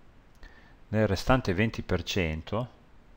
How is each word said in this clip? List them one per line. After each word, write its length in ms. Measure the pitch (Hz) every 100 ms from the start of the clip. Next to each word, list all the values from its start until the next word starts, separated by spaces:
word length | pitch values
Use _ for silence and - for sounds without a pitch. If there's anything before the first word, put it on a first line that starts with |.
| - - - - - - - - -
Nel 180 | 107 107
restante 480 | 92 - 131 104
venti 280 | 87 113 -
per 200 | - 90
cento 640 | - 101 82 80 - 104 127 - - - -